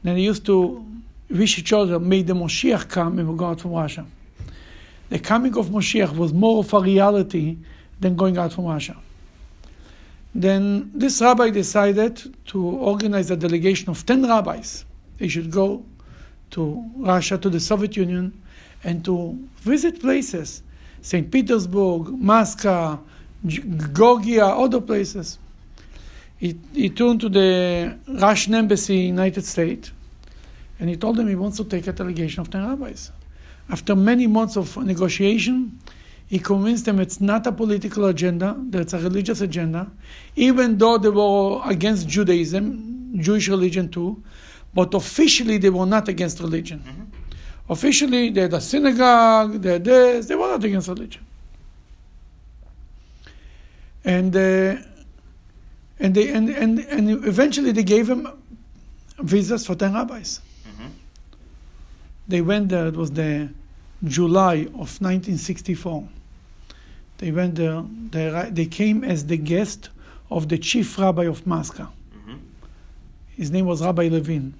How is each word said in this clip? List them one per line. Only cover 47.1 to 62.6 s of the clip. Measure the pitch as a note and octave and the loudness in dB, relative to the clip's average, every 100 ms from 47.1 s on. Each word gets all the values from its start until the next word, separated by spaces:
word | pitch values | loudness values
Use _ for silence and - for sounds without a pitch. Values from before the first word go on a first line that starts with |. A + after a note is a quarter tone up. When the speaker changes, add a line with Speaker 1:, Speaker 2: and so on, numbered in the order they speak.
| - - - - - - | -14 -14 -14 -16 -16 -8
Speaker 1:
Officially, | D#3+ C#4+ - C#4+ B3 A#3+ | -2 2 2 2 2 2
they | G3 | 2
had | F3+ | 2
a | D#3+ | 0
synagogue, | - C#4+ C#4+ A#3+ B3+ A#3 A3+ A3 G#3+ G#3+ | -2 2 2 6 6 8 8 6 4 0
they | F#3 | 0
had | F3 | 0
this, | F#3 B3+ B3 A#3+ A3+ | 6 8 8 4 -2
they | D4+ | -2
were | F#4 | 0
not | E4 | 0
against | G#3 G3 F3 | 0 -2 -4
religion. | F3+ - - - - - - - - _ - - - - - - - - - - - - - - - - - - - - - F#3 | -10 -12 -16 -20 -20 -20 -20 -20 -20 _ -20 -20 -20 -20 -20 -20 -20 -20 -20 -20 -20 -20 -20 -20 -20 -20 -20 -20 -20 -20 -6 0
And, | F3+ F#3 | 2 2
uh, | F#3 F#3+ F#3+ F#3+ G3 - - - - - - - - - - - - | 2 4 4 2 -2 -10 -20 -20 -20 -20 -20 -20 -20 -20 -20 -20 -2
and | F#3+ F#3+ | 2 2
they, | A#3+ | 2
and, | A#3 A3 | 2 0
and, | - A3+ A#3 | 0 0 0
and | C#4+ D4 G#3 G#3+ G#3 | -2 0 0 2 0
eventually | G3 C#4+ C#4 C4+ | 2 2 2 0
they | G#3+ | 2
gave | F#3+ G#3 A#3 | 4 4 4
him | B3+ C#4+ - - A#3 - - - - - - | -2 -4 -14 -20 -20 -20 -20 -20 -20 -20 -10
visas | F3 G3+ F#3 A3+ A3+ | 0 2 2 -4 -4
for | F3 | -2
ten | G3 | 0
rabbis. | G#3 A#3+ A#3+ E3 - - - - | 0 -4 -8 -12 -12 -16 -20 -20
Speaker 2:
Mm-hmm. | G#3 C#3 D#3 - - - - - - - - - - - - - | -18 -18 -18 -20 -20 -20 -20 -20 -20 -20 -20 -20 -20 -20 -20 -4
Speaker 1:
They | F3+ | -2
went | E3+ G#3 | 0 0